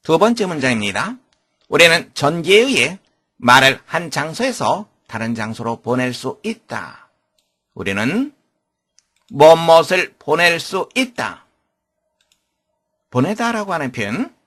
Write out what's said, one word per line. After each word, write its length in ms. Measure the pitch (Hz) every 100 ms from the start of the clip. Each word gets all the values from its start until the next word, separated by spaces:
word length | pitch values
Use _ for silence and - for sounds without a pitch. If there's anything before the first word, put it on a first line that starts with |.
두 160 | - 160
번째 300 | 214 233 190
문장입니다. 680 | 156 131 113 101 98 170 254 _ _ _ _ _
우리는 440 | 147 170 165 139 -
전기에 460 | 147 170 165 202
의해 380 | 262 208 131 190 _ _ _ _
말을 420 | 120 127 135 123 _
한 240 | 165 170
장소에서 800 | 143 151 151 254 233 110 170 214 _ _
다른 300 | 113 113 113
장소로 460 | 110 113 113 117
보낼 340 | 110 127 127 117
수 240 | 131 -
있다. 680 | 214 226 _ 110 85 - _ _ _ _ _ _ _ -
우리는 600 | 98 98 117 202 294 _ _ _ _ _ _ _ _ _ _
무엇을 840 | 135 156 165 165 165 156 185 - _
보낼 420 | - 160 175 165
수 300 | - 185 - 247
있다. 500 | 254 - 110 82 _ _ _ _ _ _ _ _ _ _ _ _ _ _ _ _ _
보내다라고 600 | 127 147 214 233 226 202
하는 200 | 165 135
표현 440 | 127 - 139 302 _